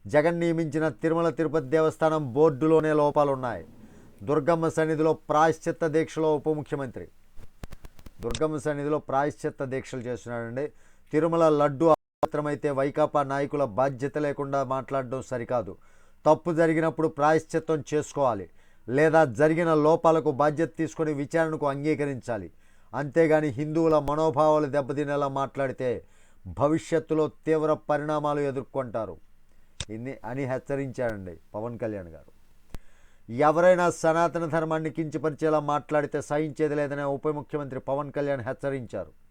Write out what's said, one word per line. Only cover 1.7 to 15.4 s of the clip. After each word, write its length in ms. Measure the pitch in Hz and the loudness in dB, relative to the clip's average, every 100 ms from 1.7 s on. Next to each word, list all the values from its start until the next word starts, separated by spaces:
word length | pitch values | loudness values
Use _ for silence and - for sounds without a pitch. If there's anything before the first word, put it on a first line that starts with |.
| 160 160 151 160 156 143 | 2 2 2 0 0 -2
బోర్డులోనే 600 | 117 160 135 156 160 156 | 4 4 4 4 4 4
లోపాలున్నాయి. 760 | 151 147 147 143 135 127 101 80 - - - - - | 2 2 4 2 0 -4 -8 -10 -20 -20 -20 -20 -10
దుర్గమ్మ 460 | 98 151 139 165 160 | -2 0 2 2 0
సన్నిధిలో 440 | 151 160 156 156 | 0 0 2 2
ప్రాయశ్చిత్త 720 | 156 - 151 160 160 - 165 165 | 0 0 4 4 2 -4 -2 0
దీక్షలో 500 | 151 160 - 156 151 | 0 0 0 0 0
ఉప 120 | 156 | 0
ముఖ్యమంత్రి. 600 | 156 147 143 131 101 90 - - - - - - - - - - - | -4 -4 -6 -6 -10 -16 -18 -20 -16 -16 -14 -14 -14 -16 -18 -20 -10
దుర్గమ్మ 360 | 117 107 156 156 | -6 -2 -2 -2
సన్నిధిలో 420 | 151 143 143 151 | -4 -4 -2 -4
ప్రాయశ్చిత్త 640 | - 135 147 147 151 - | -2 -2 -2 -2 -8 -6
దీక్షలు 360 | 139 131 - 127 | -6 -6 -8 -10
చేస్తున్నాడండి. 720 | 117 120 - 120 117 120 147 - - - - | -8 -8 -8 -8 -8 -6 -8 -10 -20 -20 -2
తిరుమల 360 | 151 165 165 160 | 2 2 4 6
లడ్డు 360 | 151 147 135 | 6 4 4
అపవిత్రమైతే 840 | 160 151 _ _ - 147 147 143 147 | 4 4 _ _ -6 -4 -4 -2 -2
వైకాపా 520 | 135 143 143 151 151 | 0 0 2 2 2
నాయకుల 420 | 139 139 143 147 | 0 -2 -2 -2
బాధ్యత 540 | 135 98 135 131 135 147 | -2 0 0 0 -4 -2
లేకుండా 460 | 147 139 139 139 | -4 -4 -4 -2
మాట్లాడడం 580 | 131 131 127 139 131 131 | -2 -4 -4 -4 -4 -6
సరికాదు. 540 | 113 127 | -6 -6